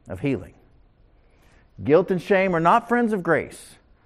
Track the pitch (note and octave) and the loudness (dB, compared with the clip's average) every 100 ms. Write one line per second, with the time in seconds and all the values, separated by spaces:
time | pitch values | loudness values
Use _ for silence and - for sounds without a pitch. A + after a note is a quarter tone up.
0 | - F#2+ C#3+ A2+ G2+ - _ _ _ _ | -16 -8 -4 -6 -8 -20 _ _ _ _
1 | _ _ _ _ _ _ _ - G2+ D#3 | _ _ _ _ _ _ _ -8 2 2
2 | F#3 F#3 - G3 F#3+ E3+ E3+ A3+ A#3 A#3+ | 2 -2 0 0 2 2 4 2 2 -2
3 | A#3+ G#3+ E3 C#3+ - - - - _ _ | 0 -2 0 -2 -2 -12 -20 -20 _ _